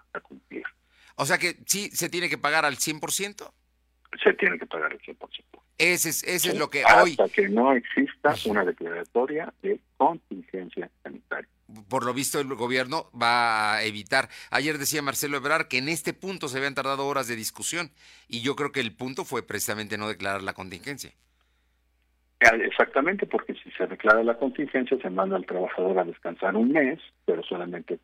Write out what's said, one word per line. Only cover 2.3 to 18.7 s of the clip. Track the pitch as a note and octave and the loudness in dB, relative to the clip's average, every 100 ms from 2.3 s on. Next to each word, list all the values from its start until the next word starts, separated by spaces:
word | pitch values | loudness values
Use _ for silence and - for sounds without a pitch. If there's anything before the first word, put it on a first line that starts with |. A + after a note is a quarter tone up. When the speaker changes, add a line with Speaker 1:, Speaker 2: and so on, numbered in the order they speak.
Speaker 2:
que | C#3+ | 0
pagar | C#3+ D#3+ | 2 4
al | D3 C3 | 2 0
cien | - D#3 | -2 -2
por | D#3 | -2
ciento. | - G3+ - - _ _ _ _ _ - - | -2 -4 -8 -16 _ _ _ _ _ -16 0
Speaker 1:
Se | G#3 | 2
tiene | - - E2+ | 4 0 0
que | - | -6
pagar | E2 D#2 | -4 -4
el | - | -6
cien | - - | -16 -18
por | - | -16
ciento. | - _ - _ - | -18 _ -20 _ 0
Speaker 2:
Ese | E3 F3 E3 | 2 2 0
es, | - | -2
ese | - | -2
es | F3 F3+ | 0 0
Speaker 1:
Sí, | F#3 | 0
Speaker 2:
lo | D3 | 0
que | C#3+ | 4
Speaker 1:
hasta | - - | 8 8
Speaker 2:
hoy | F3+ C3+ F#3+ | 8 4 0
Speaker 1:
que | - G2+ | 2 2
no | G#3+ C4 | 4 4
exista | B3 - - - - - - A2+ | 4 0 0 0 2 0 2 0
una | G#2 | 0
declaratoria | F2+ E2+ E2+ E2+ - A#2+ C3 D3+ E3+ - | 0 -2 -6 -8 -4 -2 -2 -4 -8 -8
de | G3 - _ - | -4 -4 _ 0
contingencia | C#3+ E3 - F#2 - F#2+ F2 - - _ | 0 0 -10 -14 -10 -10 -8 -10 -12 _
sanitaria. | - - - - - _ _ A2 G#2 | -18 -16 -10 -10 -12 _ _ -20 -4
Speaker 2:
Por | C3 | -2
lo | A#2+ | -2
visto, | B2 B2+ D#3 | -2 -2 -2
el | C3+ | -4
gobierno | B2 A#2+ B2+ B2+ D#3 - A#2+ | -4 0 0 0 -4 -6 0
va | A#2+ A#2+ A#2 A2 G#2+ G#2+ | 4 4 4 2 2 0
a | |
evitar. | A2 G#2 F#2+ C3+ A#2+ - - | -2 -4 0 0 0 -6 -2
Ayer | B2 D3 D3+ | 0 0 -2
decía | C#3 D3+ | -2 -2
Marcelo | C#3 C3 D3 C#3+ | -2 -2 -2 -2
Ebrard | C3+ D#3 D#3 | 0 0 0
que | B2+ | -2
en | C#3 | -2
este | E3 - | -4 -4
punto | - F#3+ F3+ D3 | -8 -8 -8 -6
se | C3 | -4
habían | C#3 | -4
tardado | C3+ C3 C#3 C#3 | -2 -2 -2 -2
horas | C3+ A#2 | -2 -2
de | A#2 | -4
discusión, | G#2+ - G#2 E3 E3 _ - - - | -6 -6 -6 -4 -6 _ -20 -20 -10
y | A#2 | -4
yo | B2 C#3+ | -2 -2
creo | C#3+ | -2